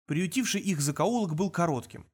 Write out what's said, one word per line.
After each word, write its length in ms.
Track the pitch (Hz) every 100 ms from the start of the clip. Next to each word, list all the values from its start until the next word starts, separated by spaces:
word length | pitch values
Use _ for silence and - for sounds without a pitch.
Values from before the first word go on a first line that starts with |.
| -
Приютивший 520 | 151 185 262 233 202
их 200 | 196 170
закоулок 540 | 143 143 165 240 208 156
был 160 | 196
коротким. 580 | - 170 135 - - -